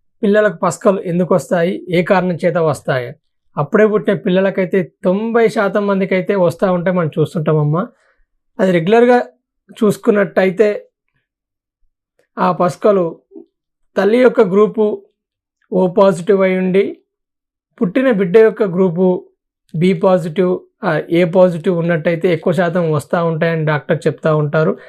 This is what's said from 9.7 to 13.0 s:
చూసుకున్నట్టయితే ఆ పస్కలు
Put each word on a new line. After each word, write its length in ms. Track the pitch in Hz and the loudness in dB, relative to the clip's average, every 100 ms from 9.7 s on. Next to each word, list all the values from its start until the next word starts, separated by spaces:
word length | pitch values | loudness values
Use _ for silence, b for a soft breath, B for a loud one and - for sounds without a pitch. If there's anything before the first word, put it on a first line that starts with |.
| - | -2
చూసుకున్నట్టయితే 1040 | 214 - 240 208 196 - 190 175 214 202 - _ _ _ _ _ _ _ _ _ _ _ _ _ _ - | 0 0 0 0 0 0 0 2 0 -2 -10 _ _ _ _ _ _ _ _ _ _ _ _ _ _ -4
ఆ 120 | 185 | -2
పస్కలు 680 | 175 175 - 214 202 | 0 -2 0 2 2